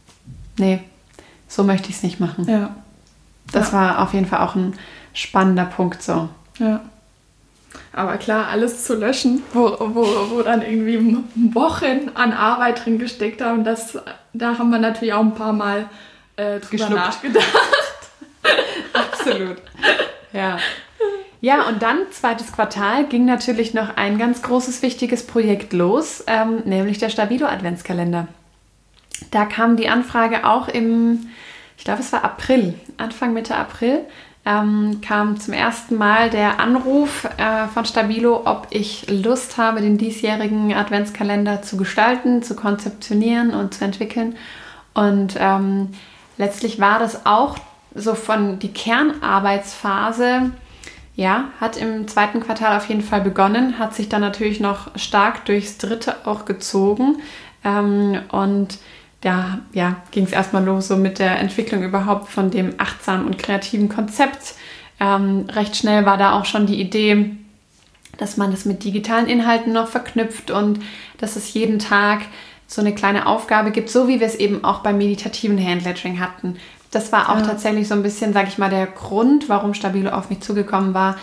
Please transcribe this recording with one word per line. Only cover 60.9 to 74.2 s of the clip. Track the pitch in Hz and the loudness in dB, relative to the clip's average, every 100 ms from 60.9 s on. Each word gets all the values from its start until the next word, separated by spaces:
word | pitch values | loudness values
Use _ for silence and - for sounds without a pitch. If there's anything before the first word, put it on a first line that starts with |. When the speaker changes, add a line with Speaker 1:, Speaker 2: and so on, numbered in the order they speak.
| 190 | 2
Speaker 1:
mit | 190 190 | 2 2
der | 185 185 | 0 0
Entwicklung | 196 - 220 202 | -2 -2 -2 -2
überhaupt | 185 196 196 202 - | -2 -2 0 -2 -2
von | - 190 | -2 0
dem | 190 185 - | 0 -2 -2
achtsamen | 202 - - 185 - | -6 -4 -2 -2 -2
und | 185 | -4
kreativen | - 196 - 208 202 | -2 -4 -2 0 0
Konzept. | 220 208 - 277 - - - - - - - | 0 -4 0 0 0 -16 -16 -20 -20 -20 -2
Ähm, | 196 196 196 196 190 | 0 2 2 0 -2
recht | 214 208 - | -2 -2 0
schnell | 214 208 202 | 2 4 4
war | 196 | 4
da | 196 - | 4 2
auch | - | 0
schon | 214 202 | 2 2
die | 202 | 2
Idee, | 185 214 214 208 208 - - _ _ _ _ _ - - | 0 2 4 4 2 -2 -18 _ _ _ _ _ -20 -10
dass | 208 - | -6 -2
man | 196 | 0
das | 190 202 | 0 -2
mit | 190 | -4
digitalen | 202 208 214 226 233 | -4 -4 0 0 2
Inhalten | 240 233 233 226 | 2 4 2 2
noch | 226 226 | 0 0
verknüpft | 247 240 226 226 220 - | -4 -4 -2 -2 -6 -4
und | 196 208 208 - - - - | 0 2 0 -4 -16 -20 -8
dass | 214 214 | -6 -6
es | - | -6
jeden | 220 220 214 | -2 0 0
Tag | - 202 208 214 - - - - - | 2 2 4 2 -2 -16 -20 -20 -10
so | - | -2
eine | 208 | 0
kleine | 208 196 202 - | 2 0 2 2
Aufgabe | 226 - 214 214 | 0 2 2 2
gibt, | 220 220 | -2 2
so | 247 254 | 2 4
wie | |
wir | 247 | 4